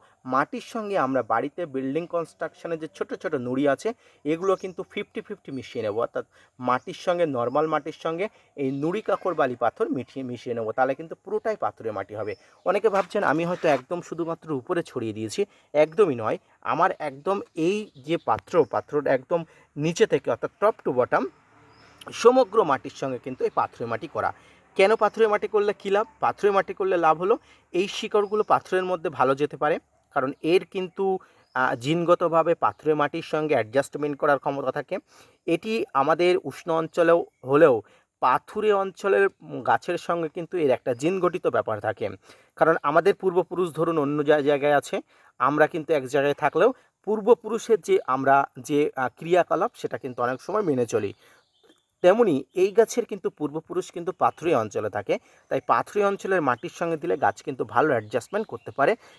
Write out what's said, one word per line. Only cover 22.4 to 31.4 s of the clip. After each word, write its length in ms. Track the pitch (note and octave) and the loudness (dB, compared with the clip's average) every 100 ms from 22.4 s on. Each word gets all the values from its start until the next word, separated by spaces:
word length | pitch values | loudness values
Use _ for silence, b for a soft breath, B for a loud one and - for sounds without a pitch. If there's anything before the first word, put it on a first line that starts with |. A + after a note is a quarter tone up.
| A#3+ A3 | 4 2
মাটির 280 | E3+ C3 C#3 - | 2 0 -2 -8
সঙ্গে 240 | C3+ B2 | -8 -6
কিন্তু 200 | C3+ B2+ | -10 -6
এই 60 | - - | -4 -2
পাথুরে 300 | G#2 - A#2 | -4 -4 -6
মাটি 220 | A2+ E3 | -6 -6
করা। 260 | G#2+ F#2+ b b b _ - | -4 -4 b b b _ 2
কেন 200 | F#3+ A3+ | 4 4
পাথুরে 320 | G#3 G#3+ A3 | 0 2 2
মাটি 200 | G#3 G#3 | 2 0
করলে 260 | G#3+ G#3 | 0 0
কী 160 | G3 G3 | -2 -2
লাভ? 160 | G3 A3+ _ | -2 -2 _
পাথুরে 320 | A#2+ - G3+ | -2 0 2
মাটি 220 | G3 F#3+ | 2 0
করলে 240 | - F#3+ F3+ | -4 -2 2
লাভ 200 | D#3+ D#3+ | 2 2
হলো 200 | F#3+ C4 b b b | 2 0 b b b
এই 160 | F3 G3 | -4 -4
শিকড়গুলো 560 | - A3 G#3+ G3+ G#3+ | -6 -2 0 0 -2
পাথরের 400 | G#3+ C3 - F#3 | 2 0 2 -2
মধ্যে 260 | F#3 F3+ F3 | -2 -4 -4
ভালো 260 | - C3 C#3 | 0 0 2
যেতে 220 | D3 C#3+ | -2 -2
পারে, 220 | D3+ F#3+ - _ _ | -2 -2 -6 _ _
কারণ 200 | C#3+ C3 C#3 | -4 -4 -4
এর 240 | D#3+ F#3 F#3 | 2 2 0
কিন্তু, 540 | F#3+ F#3 - F#3+ F#3+ b b | -6 -8 -4 -2 -2 b b